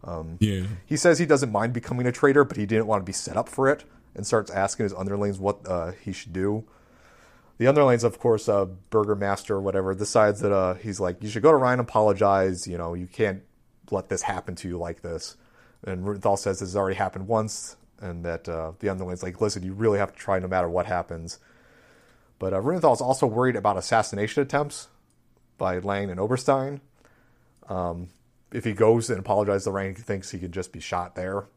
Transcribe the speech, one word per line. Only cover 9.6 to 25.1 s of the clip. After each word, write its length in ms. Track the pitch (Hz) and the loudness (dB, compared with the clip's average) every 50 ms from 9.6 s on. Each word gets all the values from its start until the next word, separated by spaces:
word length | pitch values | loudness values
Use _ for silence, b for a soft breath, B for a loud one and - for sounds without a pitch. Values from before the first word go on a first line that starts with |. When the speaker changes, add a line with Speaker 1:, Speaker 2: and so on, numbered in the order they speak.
Speaker 1:
whatever, 320 | 98 98 95 95 92 95 95 | -2 0 0 0 0 0 -2
decides 460 | 92 104 - - 120 107 104 101 101 | -2 -4 2 4 6 6 6 4 2
that, 100 | - 104 | 0 2
uh, 220 | 101 98 92 92 92 | 2 4 2 2 -2
he's 260 | 92 - 110 95 92 | -4 -6 -10 -6 -4
like, 220 | 98 90 87 - | -2 -4 -4 -6
"You 80 | 101 104 | -10 -8
should 140 | 104 117 101 | -6 4 6
go 80 | 156 | 6
to 60 | 160 | 6
Ryan 220 | 139 131 123 123 123 | 6 6 2 2 0
and 80 | 117 | -2
apologize. 760 | - - 110 107 107 98 95 107 98 98 98 95 95 92 87 - | 0 2 4 4 4 4 4 4 4 4 4 4 2 0 -4 -8
You 120 | - 87 85 | -8 -8 -6
know, 160 | 87 82 85 | -6 -6 -6
you 100 | 90 90 | -8 -8
can't 380 | 87 - - 110 101 95 95 - _ _ _ _ _ _ _ _ - | -10 -2 -2 0 0 0 -4 -10 _ _ _ _ _ _ _ _ -6
let 180 | - 95 92 - | -4 -4 -4 -4
this 140 | 101 90 - | -6 -4 -4
happen 320 | - 98 92 - - 87 | -4 -6 -6 -8 -10 -12
to 120 | - - | -10 -8
you 120 | 92 87 87 | -8 -6 -6
like 240 | 85 85 85 _ - | -6 -8 -8 _ -10
this." 320 | 87 85 80 - - - b b b b b b b b b - | -10 -10 -10 -10 -12 -18 b b b b b b b b b -10
And 180 | 98 95 90 92 | -8 -8 -6 -4
Rutenthal 340 | 101 104 98 - 110 101 98 | -4 -6 -2 0 0 0 2
says 200 | - 101 95 87 | 0 -4 -4 -4
this 80 | 98 92 | -6 -4
has 60 | 90 | -2
already 200 | 101 98 95 95 | 0 0 0 0
happened 300 | 95 104 92 - 95 95 | -2 -2 -4 -4 -8 -4
once, 480 | 98 113 110 110 107 - - - - - _ _ _ _ _ | 0 0 0 0 -2 -6 -10 -12 -14 -18 _ _ _ _ _
and 240 | 104 90 85 85 85 | -12 -12 -10 -8 -6
that, 240 | 87 82 82 - - | -6 -6 -6 -8 -8
uh, 220 | 85 80 80 80 82 _ | -6 -6 -6 -8 -10 _
the 100 | - 98 | -6 -6
underling's 320 | 95 92 95 90 90 87 | -4 -4 -6 -8 -8 -8
like, 180 | - 92 90 - | -8 -10 -4 -2
"Listen, 220 | 110 104 - 101 | -2 -2 -2 -4
you 120 | 90 92 95 | -8 -8 -6
really 260 | 101 113 113 104 95 | 0 2 2 4 4
have 140 | 98 - - | 0 -2 -4
to 40 | |
try 220 | - - - 98 95 | -12 -4 -2 -2 -2
no 80 | 92 | 0
matter 200 | 92 95 92 90 | 0 0 0 0
what 200 | 85 85 90 87 | 0 0 -2 -2
happens." 500 | 90 92 87 82 - 85 82 82 85 - - b b b b b b b b b b b b b b b b b b b b | 0 -2 -4 -4 -6 -10 -12 -10 -12 -14 -18 b b b b b b b b b b b b b b b b b b b b
But, 140 | 92 95 98 | -4 -2 -2
uh, 40 | 95 | 0
Rutenthal 340 | 104 139 175 185 165 151 123 | 0 0 0 4 4 4 4
is 60 | 113 | 4
also 260 | 135 123 131 - - | 2 0 2 2 2
worried 280 | 127 107 117 127 131 120 | 2 2 2 2 2 2
about 220 | 107 95 104 101 | 2 2 2 0
assassination 640 | 92 87 - - 113 107 - - 101 104 107 - - | 0 0 2 2 2 2 2 -2 -2 -4 -2 0 -2
attempts 460 | 139 - - 139 147 147 - - - _ _ _ _ _ | -2 0 0 -2 -2 -2 -8 -14 -16 _ _ _ _ _